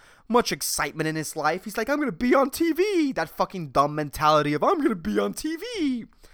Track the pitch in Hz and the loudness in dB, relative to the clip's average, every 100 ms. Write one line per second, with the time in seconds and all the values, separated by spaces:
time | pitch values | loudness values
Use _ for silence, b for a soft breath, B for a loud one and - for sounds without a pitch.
0 | b b b 233 220 160 - - 151 151 | b b b 0 2 -2 -4 -2 -4 -2
1 | 156 156 151 - 147 170 220 208 220 294 | -4 -4 -6 -2 0 0 -4 -6 -2 0
2 | 294 175 247 262 277 - 330 311 392 381 | -2 -2 2 4 4 0 0 2 0 2
3 | 294 247 160 - 185 190 156 127 143 151 | 0 -2 -6 -4 -4 -4 -4 2 2 0
4 | 147 - 151 151 151 147 208 370 277 208 | -6 0 4 4 4 2 2 2 0 -2
5 | 165 208 202 196 311 330 440 466 302 247 | -2 0 0 -2 -6 -6 -8 -4 -2 -2
6 | - _ b | -8 _ b